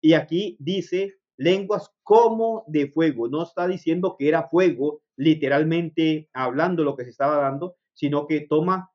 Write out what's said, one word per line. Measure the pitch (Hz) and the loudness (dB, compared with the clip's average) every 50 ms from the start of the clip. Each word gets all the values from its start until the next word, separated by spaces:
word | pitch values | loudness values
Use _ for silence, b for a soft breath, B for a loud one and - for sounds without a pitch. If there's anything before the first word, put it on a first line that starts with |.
Y | - 156 160 | 4 4 4
aquí | 156 151 - 160 175 202 202 - _ | 4 2 -2 -4 -4 -4 -6 -8 _
dice | 139 143 190 196 175 - - 185 196 196 196 _ _ _ _ | -8 -6 -6 -6 -6 -4 -4 -4 -4 -4 -8 _ _ _ _
lenguas | _ 131 165 185 196 202 190 214 185 - - _ _ _ | _ 0 0 0 0 0 -4 -4 -4 -6 -10 _ _ _
como | - 208 226 240 226 226 220 226 226 226 214 - - | 4 6 6 6 6 2 0 -2 -2 -4 -6 -8 -4
de | 156 151 143 | -2 -2 -2
fuego. | 143 143 160 165 160 139 113 117 117 | 0 _ 0 0 0 0 -2 -4 -4
No | 131 151 170 | -4 -4 -6
está | 160 _ - 175 180 | -6 _ -4 -4 -2
diciendo | 185 180 - 160 160 175 180 190 - _ | -4 -4 -2 -2 -2 0 -2 -4 -4 _
que | 139 147 | 0 2
era | 156 165 160 - | 2 2 0 0
fuego, | - 170 190 180 147 123 135 151 147 - _ _ _ - | 0 2 2 2 2 0 -4 -4 -4 -6 _ _ _ -2
literalmente | 131 160 156 156 147 135 139 143 156 156 165 170 170 160 156 - 160 160 156 151 156 _ _ | 2 2 2 2 2 0 2 2 2 2 0 -2 -2 -4 -2 0 0 0 0 -2 -4 _ _
hablando | 127 127 127 123 139 160 180 180 165 156 | -6 -6 -4 0 0 0 0 0 0 0
lo | 143 131 | -2 -2
que | 131 123 | -4 -10
se | 123 | -14
estaba | 117 _ 139 143 151 | -6 _ -2 0 0
dando, | 147 143 135 135 143 170 185 - _ _ _ _ | 0 0 -2 -2 -4 -8 -10 -12 _ _ _ _
sino | _ - 143 143 147 147 | _ -4 -2 -2 -2 -2
que | 147 156 151 | -2 -4 -4
toma | 147 - 156 156 170 180 185 190 180 _ _ | -2 0 0 0 2 0 -2 -4 -4 _ _